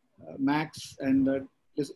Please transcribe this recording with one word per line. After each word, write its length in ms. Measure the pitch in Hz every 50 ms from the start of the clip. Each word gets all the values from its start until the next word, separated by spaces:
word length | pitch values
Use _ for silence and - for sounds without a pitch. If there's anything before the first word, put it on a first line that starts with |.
| _ _ _ - 160
uh, 80 | 156 156 -
maths. 580 | 135 139 143 151 160 156 - - - - - -
And, 280 | 143 135 135 135 135 131
uh, 120 | 135 135 135 - _ _ _ _ _
this, 160 | 147 143 - -